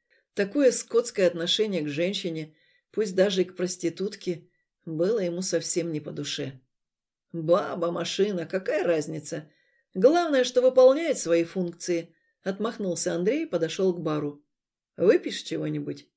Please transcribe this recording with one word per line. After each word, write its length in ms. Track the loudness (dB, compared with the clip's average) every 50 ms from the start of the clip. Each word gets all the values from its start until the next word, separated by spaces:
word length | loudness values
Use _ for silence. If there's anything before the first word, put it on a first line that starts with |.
| _ _ _ _ _ _ -4
Такое 360 | -4 -4 -2 2 4 4 4
скотское 560 | 4 2 -4 -2 0 0 0 0 0 2 2
отношение 560 | 2 2 0 -2 -2 0 0 0 0 -2 -2 -4
к 60 | -4
женщине, 680 | -2 -2 -2 -2 -2 -4 -6 -6 -6 -8 -10 -12 _ _ _ _ _ _ _ _ -4
пусть 220 | -4 -2 0 2
даже 280 | 4 4 4 4 0 -2
и 20 |
к 120 | -2 -2
проститутке, 920 | -4 -4 -4 -4 -4 -4 -4 -4 -4 -6 -6 -6 -8 -6 -6 -6 -6 -8 _ _ _ _ _ _ _ -12
было 360 | -8 -2 0 0 0 0 0
ему 220 | 0 -2 -4 -4 -4
совсем 500 | -2 -2 -2 -2 -2 -4 -2 -2 -2 -4
не 80 | -6
по 100 | -6 -8
душе. 500 | -8 -8 -6 -6 -6 -6 -6 -8 -10 -14 _ _ _ _ _ _ _ _ _ _ _ _ _ _ -10
"Баба, 580 | -4 2 4 4 4 2 0 -4 -2 -2 -2
машина, 560 | -2 -2 -4 -4 -2 -2 0 0 -2 -4 -6
какая 380 | -4 -6 -6 -4 -2 -2 0 0
разница? 640 | 2 0 0 0 -4 -6 -10 -10 -8 -10 -10 -10 -12 _ _ _ _ _ _ _ _ 0
Главное, 500 | 6 6 6 6 6 2 2 2 2 2
что 180 | 2 2 4 4
выполняет 560 | 4 6 8 8 8 8 6 2 -2 -2 -2
свои 260 | 0 2 2 2 2
функции", 680 | 0 -2 -4 -4 -4 -6 -8 -4 -4 -4 -4 -4 -8 _ _ _ _ _ _ -8
отмахнулся 720 | -8 -6 -4 -4 -6 -4 -4 -4 -4 -4 -2 -2 -2 -2
Андрей 300 | 0 0 0 0 0 -2
и 20 |
подошёл 480 | -2 -2 -2 -2 -2 -2 0 0 0 0
к 60 | 0
бару. 440 | -2 -2 -2 -2 -2 -4 -6 -10 _ _ _ _ _ _ _ _ _ _ _
"Выпьешь 460 | 0 4 6 6 4 4 -2 -8 -8 -8
чего-нибудь?" 680 | -6 -6 -4 -4 -4 -4 -6 -6 -8 -10 -10 -12 _ _